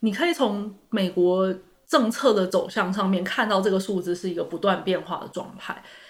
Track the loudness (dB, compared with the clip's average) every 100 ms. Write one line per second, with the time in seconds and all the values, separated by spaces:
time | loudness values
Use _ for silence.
0 | -2 2 0 2 0 0 -6 -12 _ -2
1 | 0 2 4 4 2 -2 -10 _ 0 2
2 | 2 2 2 4 2 0 -2 -2 -2 0
3 | 0 0 0 -2 0 2 2 0 0 -2
4 | -2 -4 -4 -4 -6 -2 0 0 0 -2
5 | -4 -8 -8 -12 -12 -12 -12 -12 -16 -20
6 | -20